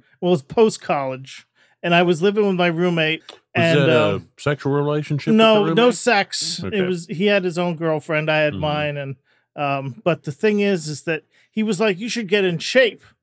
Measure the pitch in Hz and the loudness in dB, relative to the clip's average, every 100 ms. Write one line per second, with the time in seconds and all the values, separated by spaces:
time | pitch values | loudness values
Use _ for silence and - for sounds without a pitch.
0 | _ _ 175 180 - - 220 - - 156 | _ _ 0 0 0 2 2 2 -4 -4
1 | 135 131 131 - - _ _ _ 175 170 | -4 -8 -12 -20 -20 _ _ _ 2 4
2 | 175 160 196 208 202 180 175 165 180 170 | 4 2 2 2 0 2 0 0 0 0
3 | 156 160 - - _ 180 165 160 139 156 | 0 -2 -8 -20 _ 0 2 4 4 4
4 | 156 - - - 143 147 139 143 147 151 | 2 -2 -8 -8 -4 -4 -2 -2 -2 -4
5 | 147 147 - 220 220 214 160 180 247 - | -4 -4 2 4 6 4 2 2 2 2
6 | 247 208 190 - 165 - 190 202 175 180 | 2 0 0 -4 -6 -6 -4 -2 -2 -4
7 | 170 160 202 202 180 165 175 156 165 156 | -6 -2 2 2 0 -2 -4 -2 -2 -4
8 | - 156 156 156 151 147 151 151 151 143 | -2 -2 0 2 0 0 -4 -2 -4 -6
9 | 139 131 _ _ _ - 143 139 135 - | -10 -12 _ _ _ -6 -4 -4 -6 -6
10 | 175 160 - - 214 208 202 190 151 143 | -2 -2 -6 -2 0 2 0 0 -4 -8
11 | - 156 - _ _ 220 220 185 220 175 | -6 -6 -8 _ _ -4 -2 0 0 -2
12 | 226 233 196 208 190 165 - 254 254 - | -4 -6 -2 0 0 -2 0 2 2 0
13 | _ _ | _ _